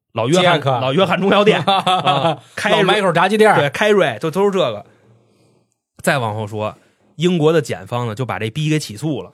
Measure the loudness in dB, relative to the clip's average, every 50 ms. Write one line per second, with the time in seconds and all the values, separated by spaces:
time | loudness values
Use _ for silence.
0 | _ _ -6 -4 -2 0 2 2 4 2 2 2 0 -2 -2 0 -2 -2 0 0
1 | 0 0 0 0 0 2 2 4 4 4 2 2 0 0 0 0 0 0 -2 0
2 | 0 0 0 0 0 -2 -2 -4 -10 -16 -12 -6 -2 0 2 2 2 2 2 2
3 | 0 2 2 2 2 2 4 4 6 6 6 4 2 0 0 0 2 2 4 4
4 | 2 0 -2 -4 -6 -4 -2 0 0 0 0 0 -2 -2 -4 -6 -12 -18 _ _
5 | _ _ _ _ _ _ _ _ _ _ _ _ _ _ _ _ _ _ _ -4
6 | -2 -2 0 0 -2 -4 -4 -6 -8 -8 -6 -6 -6 -6 -8 -12 _ _ _ _
7 | _ _ _ -2 -2 0 0 2 2 2 2 2 0 -2 -8 -10 -8 -8 -8 -6
8 | -6 -6 -6 -6 -6 -6 -6 -6 -6 -6 -6 -4 -2 -2 -2 -2 -4 -8 -10 -8
9 | -6 -6 -6 -6 -10 -14